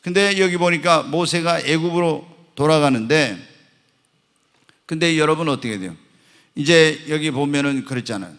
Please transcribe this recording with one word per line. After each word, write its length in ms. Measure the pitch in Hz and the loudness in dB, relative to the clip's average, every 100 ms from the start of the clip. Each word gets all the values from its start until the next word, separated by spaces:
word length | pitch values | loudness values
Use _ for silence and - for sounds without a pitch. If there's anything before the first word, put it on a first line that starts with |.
근데 360 | 180 185 202 196 | 0 2 2 2
여기 180 | 190 175 | 0 2
보니까 460 | 175 165 165 165 | 0 0 2 2
모세가 580 | 117 156 175 175 170 165 | 0 -4 -2 -2 0 -2
애굽으로 640 | 135 160 170 170 170 151 - - _ | 0 -2 0 0 0 -2 -8 -20 _
돌아가는데, 840 | - 147 156 147 127 113 156 131 92 - _ _ _ _ _ _ _ _ _ _ _ _ _ - | -2 2 4 2 0 2 2 2 -4 -16 _ _ _ _ _ _ _ _ _ _ _ _ _ -10
근데 320 | 160 170 160 | -2 0 2
여러분 300 | 151 156 160 | 2 2 -2
어떻게 300 | 139 120 104 | -4 -6 -8
돼요? 160 | 92 82 _ _ _ _ _ | -10 -14 _ _ _ _ _
이제 500 | - 147 165 156 160 160 | -6 4 6 6 2 -6
여기 220 | 156 156 | -4 -4
보면은 540 | 135 143 143 143 139 | -4 -2 -2 -2 -4
그랬잖아요. 500 | - 131 120 104 90 | -6 -8 -6 -10 -10